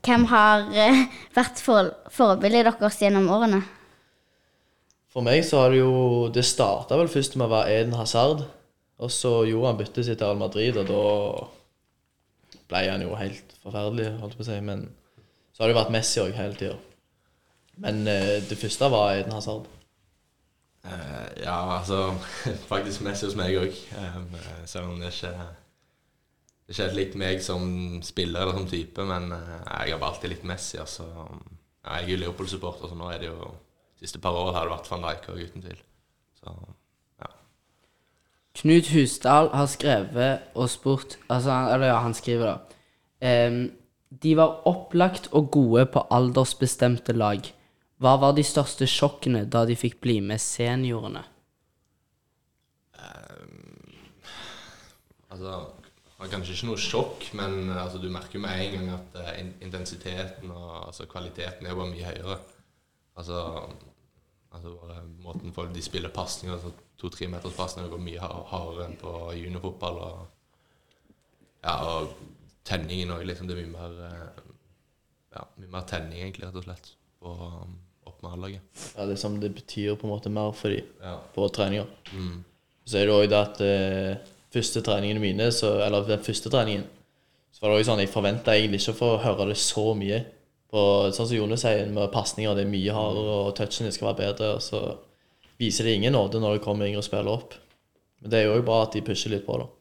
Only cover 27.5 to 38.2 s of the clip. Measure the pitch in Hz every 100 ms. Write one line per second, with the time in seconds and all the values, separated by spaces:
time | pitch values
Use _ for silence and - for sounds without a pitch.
27.5 | 90 90 90 90 87 - - 85 85 95
28.5 | 92 95 90 85 - 98 90 90 85 85
29.5 | 82 - - - 80 78 - 87 85 90
30.5 | 90 - - 80 - 82 82 80 80 -
31.5 | 85 _ _ - 80 90 92 87 87 92
32.5 | 92 87 - 85 85 87 85 85 82 -
33.5 | - _ _ _ _ 92 - 92 87 90
34.5 | 90 82 82 - 90 82 80 - 90 85
35.5 | 92 92 87 _ _ _ _ _ _ -
36.5 | 85 87 - _ _ _ _ - - _
37.5 | _ _ _ _ _ _ _